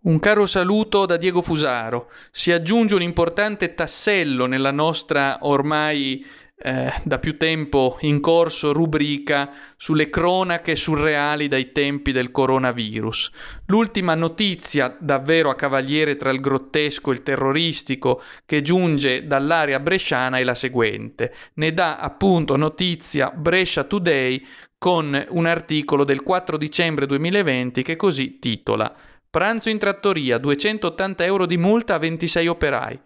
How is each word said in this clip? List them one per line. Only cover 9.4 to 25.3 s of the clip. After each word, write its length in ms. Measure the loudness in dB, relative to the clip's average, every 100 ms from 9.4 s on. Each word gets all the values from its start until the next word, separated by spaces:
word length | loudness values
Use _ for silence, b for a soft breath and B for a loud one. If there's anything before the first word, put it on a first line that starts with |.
| -2 B B B
sulle 320 | -2 0 0
cronache 680 | 0 2 2 0 -2 -2 -4
surreali 720 | 0 0 2 2 0 -2 0
dai 240 | -2 -2
tempi 400 | -2 -2 -2 -2
del 180 | -2 -2
coronavirus. 1000 | 0 2 2 0 -2 -6 -4 -4 -4 -6 B B B 0
L'ultima 480 | 2 2 -2 0
notizia, 840 | 0 -2 0 -2 -2 -4 -2 -2 -2
davvero 540 | -2 0 2 4 4
a 60 | 0
cavaliere 580 | 0 0 0 0 0
tra 160 | 0 -2
il 80 | 0
grottesco 720 | 0 -2 0 -2 -2 -2 -4
e 40 |
il 100 | -2
terroristico, 1000 | -2 0 0 0 0 -4 -6 -2 0 0 B B _
che 160 | -2
giunge 640 | 2 2 4 2 2 0 0
dall'area 540 | -2 2 2 2 0
bresciana 580 | 0 -2 0 -2 0 0
è 60 |
la 100 | 0
seguente. 800 | -2 -2 0 0 0 -10 -6 -6 B B
Ne 200 | -4 -2
dà 220 | 0 -2 -2
appunto 580 | -8 0 2 4 2
notizia 800 | 0 0 -2 -4 -4 -6 -2 -2
Brescia 480 | -2 0 2 0 -2
Today 580 | -2 0 2 2 0 -2 B B B _
con 480 | 0 0 0 -2 -2